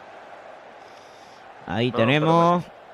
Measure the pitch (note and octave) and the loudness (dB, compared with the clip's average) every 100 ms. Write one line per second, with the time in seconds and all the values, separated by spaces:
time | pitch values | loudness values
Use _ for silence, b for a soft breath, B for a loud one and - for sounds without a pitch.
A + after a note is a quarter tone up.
0 | - - - - - - - - - B | -20 -20 -20 -20 -20 -20 -20 -20 -20 B
1 | B B B B - - - F#2+ B2 A#2 | B B B B -20 -20 -10 -4 -2 0
2 | A2+ D3 D#3 E3+ E3+ F3 D3+ - - | 0 2 2 2 2 0 -4 -16 -16